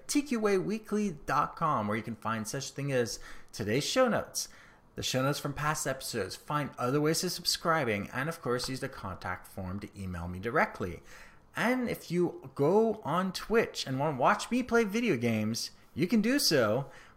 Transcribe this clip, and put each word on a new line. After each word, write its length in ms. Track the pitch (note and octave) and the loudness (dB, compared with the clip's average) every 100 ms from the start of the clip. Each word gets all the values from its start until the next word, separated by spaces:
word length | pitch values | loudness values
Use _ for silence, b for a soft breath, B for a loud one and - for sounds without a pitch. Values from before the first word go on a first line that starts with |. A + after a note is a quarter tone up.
| - | -2
T 160 | D4 | 0
Q 240 | C#4+ A#3 G#3 | 0 2 2
A 100 | F#3+ | 2
weekly 540 | D#3+ A3 - G#3 G#3 D3 - | 2 -2 -2 0 0 -2 0
dot 280 | C#3+ D3 - | 0 0 0
com, 320 | D#3+ C3 G#2 | 2 2 2
where 100 | A2 | 0
you 60 | |
can 120 | G#2+ A2 | -2 -6
find 320 | G#2+ A2+ G#2+ | -4 -4 -4
such 240 | C#3 C3 | -6 -6
thing 200 | - C#3 | -6 0
as 280 | C3 A2+ - B B B | 0 0 -2 B B B
today's 320 | - G2+ B2 D3 | -6 0 0 2
show 220 | C4 B3+ | 4 4
notes, 400 | D#3 - - - B B B - - | 4 -2 -6 -8 B B B -16 -6
the 80 | |
show 180 | - B2+ | -2 2
notes 160 | C3+ D3 | 2 0
from 160 | C#3+ | -4
past 320 | C#3 D3+ D#3 C#3+ | -2 -2 0 -2
episodes, 500 | C3 - A#2 F#2 - | -4 -4 -4 -4 -6
find 360 | - D3 C#3 - | -4 -2 -2 -2
other 200 | B2 C#3+ | 0 2
ways 240 | D3+ D#3+ | 2 2
of 80 | F3+ | 0
subscribing, 760 | - - - F3 D#3+ B2 G2+ F#2+ | -2 -2 0 2 2 2 0 -2
and 160 | B2 C#3+ | -4 -4
of 140 | E3 | -4
course 260 | C3 B2 - | -2 0 -2
use 120 | C3 | -4
the 100 | C3+ | -6
contact 560 | - G2 F2+ F#2+ F2+ - | -8 -10 -8 -6 -8 -8
form 340 | - F#2 G2 | -8 -6 -6
to 100 | G2+ - | -8 -8
email 320 | F#2+ F2 F2 | -8 -6 -6
me 120 | F2+ | -6
directly. 640 | A2 C#3 G#3+ - F#2+ D2+ B B B B - - | -2 0 0 -2 -6 -6 B B B B -12 -2
And 320 | G#3 B3+ A#3 | 0 0 0
if 220 | D3+ - | -4 -2
you 400 | F3 F3 - C3 - | 0 0 -2 -10 0
go 440 | C#3+ G3+ A3+ G#3 | 4 6 4 0
on 280 | C3 E3+ F#3+ | -2 0 0
Twitch 540 | - - A3 - - - | -4 0 2 2 -2 -4
and 140 | C3 | 0
want 160 | D3+ C3 | 0 2
to 60 | |
watch 280 | D#3 G3+ - | 4 4 0
me 140 | A#3+ | -2
play 220 | B3 A#3 G#3+ | 2 2 2
video 320 | A3 A#3+ C3+ | 2 2 2
games, 520 | A#2 A2 G#2+ A#2 - b b | 2 2 0 -2 -6 b b
you 140 | - F3 | -2 2
can 140 | A#3 | 4
do 180 | G#3+ C#4+ | 4 2
so. 460 | - C#3+ A2 A#2 C#3 B B | 4 4 4 2 -2 B B